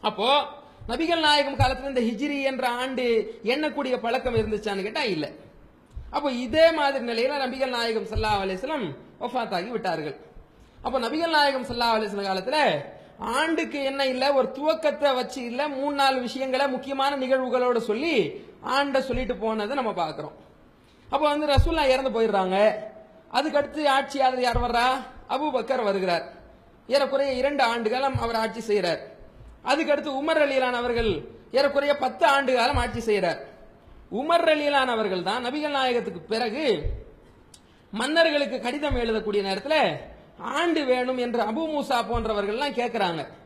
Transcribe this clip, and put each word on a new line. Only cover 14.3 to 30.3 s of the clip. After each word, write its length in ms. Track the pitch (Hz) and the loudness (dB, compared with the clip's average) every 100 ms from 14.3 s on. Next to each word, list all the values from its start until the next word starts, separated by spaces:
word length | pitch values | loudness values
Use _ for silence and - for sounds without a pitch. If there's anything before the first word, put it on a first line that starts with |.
ஒரு 180 | 277 247 | 2 2
துவக்கத்தை 600 | - 302 320 311 294 285 | 0 0 2 0 2 2
வச்சு 300 | 254 247 269 | 2 -2 -6
இல்ல, 240 | 240 247 294 | -6 -4 -4
மூணு 280 | 269 285 285 | -2 -2 2
நாலு 240 | 277 262 | 2 2
விஷயங்களை 500 | 247 254 262 262 277 | -2 -4 -2 0 0
முக்கியமான 460 | 247 269 269 269 285 | -2 -6 0 0 0
நிகழ்வுகளோட 600 | 254 262 254 247 247 233 | 0 0 2 0 2 0
சொல்லி 640 | 220 214 330 277 151 - - - | 0 -2 2 2 0 -4 -16 -12
ஆண்டை 400 | - 262 285 262 | -2 0 2 0
சொல்லிட்டு 340 | 262 240 254 208 | 0 -4 -2 -2
போனதை 400 | 220 220 208 285 | -2 -2 -2 -2
நம்ம 180 | 226 | -2
பார்க்கிறோம். 560 | 190 160 156 147 - - - - _ _ _ - | -2 -4 -4 -10 -12 -20 -20 -20 _ _ _ -4
அப்போ 180 | 277 302 | 0 2
வந்து 200 | 294 302 | 2 4
ரசூல்லா 400 | 269 330 330 277 | 4 4 4 4
இறந்து 340 | 262 262 226 | 4 2 2
போயிடுறாங்க. 340 | 226 202 185 190 214 214 - - - - - | 2 2 2 4 4 4 -8 -16 -20 -20 -4
அதுக்கடுத்து 540 | 254 302 285 285 294 294 | -2 2 0 0 0 2
ஆட்சியாளர் 540 | 269 277 277 262 254 | 2 0 0 0 2
யார் 200 | 247 233 | 0 0
வர்றா? 260 | 240 233 247 262 - - - | 0 2 2 0 -4 -16 -6
அபூபக்கர் 540 | 262 302 254 220 262 | -2 0 -2 0 0
வருகிறார். 420 | 214 196 185 170 - - - - - - - | 0 0 2 0 -2 -16 -20 -20 -20 -20 0
ஏறக்குறைய 440 | 269 269 269 277 | 2 2 2 0
இரண்டு 320 | 247 269 285 | 2 0 2
ஆண்டுகள் 380 | 240 233 220 247 | 2 2 0 0
அவர் 340 | 269 262 233 226 | 0 0 -2 -2
ஆட்சி 260 | 220 233 | -2 -4
செய்கிறார். 400 | 214 208 175 160 - - - - - - 226 | 0 0 2 -2 -6 -18 -20 -20 -20 -12 0
அதுக்கடுத்து 460 | 294 311 294 302 | 0 2 0 0
உமர் 260 | 269 302 | -4 0